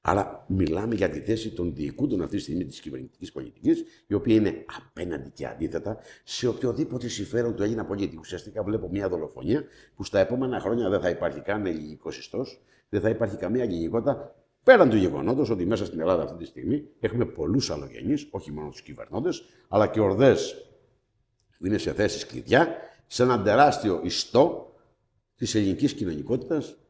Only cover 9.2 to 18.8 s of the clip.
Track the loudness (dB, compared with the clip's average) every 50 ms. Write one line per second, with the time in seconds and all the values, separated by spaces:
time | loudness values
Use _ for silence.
9.2 | -4 -8 -10 -8 0 0 0 0 0 -6 -18 -20 -20 _ _ -14 -10 0 2 2
10.2 | 4 4 2 -2 -2 -2 -2 -2 0 0 0 0 2 2 2 2 2 0 0 0
11.2 | -2 -4 -4 -4 -4 -4 -4 -2 -2 -2 -4 -4 -8 -10 -14 -12 -12 -12 -12 -12
12.2 | -14 -8 -6 -6 -6 -6 -10 _ _ _ _ _ _ _ -4 0 0 0 0 0
13.2 | -2 -4 -4 -6 -4 -2 -2 -2 0 -2 -2 -2 -2 -2 -2 0 0 0 -2 -2
14.2 | -6 -16 -20 _ _ _ _ _ _ 10 10 10 10 8 8 4 4 2 0 0
15.2 | 0 0 0 0 2 0 0 0 0 0 0 -2 -2 -6 -6 -2 0 2 2 2
16.2 | 0 -4 -6 -12 -14 -14 _ -8 -2 -2 -2 -2 -4 -10 _ _ -6 -2 0 0
17.2 | -2 -2 -2 -4 -2 0 2 0 0 0 -6 -6 -8 -12 -14 -8 -2 -2 -2 -2
18.2 | -4 -8 -12 -12 -10 -10 -10 -10 -10 -10 -12 -16